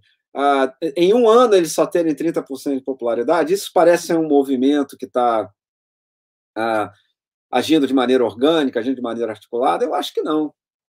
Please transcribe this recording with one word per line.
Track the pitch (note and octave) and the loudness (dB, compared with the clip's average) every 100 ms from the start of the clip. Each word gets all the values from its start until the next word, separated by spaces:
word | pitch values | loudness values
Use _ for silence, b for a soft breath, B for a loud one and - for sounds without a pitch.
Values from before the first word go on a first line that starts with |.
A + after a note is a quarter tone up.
| _ _ _ | _ _ _
Ah, | C3+ C#3+ C#3 C3 - E3 F3 | -2 0 2 0 -4 -6 0
em | F3+ | 2
um | A#3+ A3+ | 4 6
ano | A#3 B3 | 6 6
eles | G3 D#3+ | 4 2
só | - | -2
terem | D3+ F3+ E3 | -2 0 -2
trinta | C#3+ D#3+ D#3 | -2 -4 -4
por | - C3 | -8 -8
cento | D3 C3+ | -6 -6
de | |
popularidade, | C3+ C3 A#2+ A2+ A#2+ E3+ D3+ | -6 -6 -4 -2 0 0 0
isso | G3 - | -4 0
parece | F3+ E3+ E3+ - | 2 4 4 0
ser | E3 | -2
um | D#3+ | 2
movimento | C#3+ C3+ B2+ C3+ D3 C3+ - | 2 2 0 2 0 -2 -10
que | - | -6
tá, | B2+ A#2+ A2 G2 _ _ _ _ _ _ _ _ _ _ | -2 0 0 -4 _ _ _ _ _ _ _ _ _ _
ah, | G#2+ A#2 A2 G2+ b b _ _ _ _ | -6 -2 -2 -4 b b _ _ _ _
agindo | B2 B2 D#3 C3+ | -4 0 0 2
de | |
maneira | C3+ B2 B2+ | 0 2 2
orgânica, | A2+ G2+ C#3+ E3 C3+ B2 | 0 0 0 2 -2 -4
agindo | A#2+ B2 | -6 -6
de | |
maneira | A#2+ A2+ A2+ | -8 -6 -8
articulada? | G#2 _ A#2+ C#3+ E3+ | -8 _ -4 -2 -2
Eu | D#4 | -4
acho | - C#4 | -4 -6
que | - | -8
não. | D#4 D#3 D3+ - _ _ _ | -4 -4 -4 -10 _ _ _